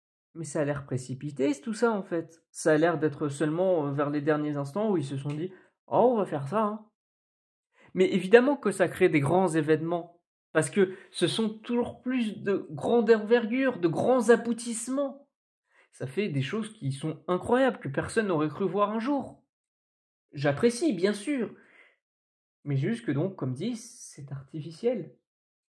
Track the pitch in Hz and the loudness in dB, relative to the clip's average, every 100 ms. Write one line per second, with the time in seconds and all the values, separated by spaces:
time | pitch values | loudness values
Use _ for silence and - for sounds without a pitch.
0 | _ _ _ 160 156 165 143 143 143 127 | _ _ _ -12 -6 -2 -2 -2 -4 -6
1 | - 127 147 143 285 277 233 214 233 208 | -6 -8 -8 -2 -2 -2 -4 0 0 0
2 | 185 170 160 _ _ - 165 151 170 156 | -2 -6 -6 _ _ -2 4 6 4 4
3 | 151 143 147 139 151 165 190 175 143 143 | 0 0 -6 -2 -2 0 2 2 0 -2
4 | 143 147 143 151 151 143 139 202 220 180 | -2 0 0 0 0 -4 -4 -2 0 0
5 | 135 135 147 151 185 - _ _ - 156 | -2 -6 -6 -6 -8 -10 _ _ -2 4
6 | 214 226 180 151 139 208 208 214 - _ | 4 4 -2 -4 -4 -2 -2 -4 -14 _
7 | _ _ _ _ _ _ _ _ - 175 | _ _ _ _ _ _ _ _ -8 0
8 | 185 190 185 233 262 277 202 190 170 - | 2 2 6 6 6 0 -2 0 0 4
9 | 180 156 139 180 185 160 151 156 165 170 | 4 4 4 4 4 2 2 2 2 -4
10 | 170 _ _ _ _ 160 - 202 190 - | -6 _ _ _ _ 0 0 2 0 0
11 | - - 170 - 220 - - 240 233 - | -12 -2 -2 0 -2 -4 -4 -2 -2 -6
12 | 254 254 214 165 185 190 - 147 - 233 | -4 -2 -2 -4 -2 -2 -4 -6 2 2
13 | 220 220 208 240 220 254 269 185 170 143 | 6 4 4 2 2 0 0 0 0 2
14 | 220 254 220 233 233 226 240 226 254 269 | 2 2 6 4 4 -6 -6 -8 -6 -4
15 | 277 277 _ _ _ _ _ _ _ - | -4 -6 _ _ _ _ _ _ _ -12
16 | 131 190 208 139 131 214 220 - 139 139 | -6 -4 -2 -2 -2 -4 -6 -6 -6 -4
17 | 160 151 - 180 180 247 262 196 139 151 | -6 -6 -4 -2 2 2 2 0 -6 -4
18 | - 220 202 156 151 151 190 196 202 220 | -2 -2 0 0 0 -2 -2 0 0 0
19 | 240 277 - - _ _ _ _ _ _ | -2 -2 -4 -16 _ _ _ _ _ _
20 | _ _ _ 143 143 139 240 233 330 175 | _ _ _ -2 -2 2 2 2 -2 2
21 | 196 202 - 277 202 - _ _ _ _ | 0 -2 -4 -4 -4 -10 _ _ _ _
22 | _ _ _ _ _ _ 139 135 170 233 | _ _ _ _ _ _ -4 -2 -2 -4
23 | - 139 190 - 131 127 220 226 - - | -2 -2 -2 -4 -6 -4 -6 -6 -12 -20
24 | - - 139 139 - 160 165 - 233 226 | -20 -18 -14 -14 -12 -12 -12 -4 -2 -2
25 | - _ _ _ _ _ _ | -8 _ _ _ _ _ _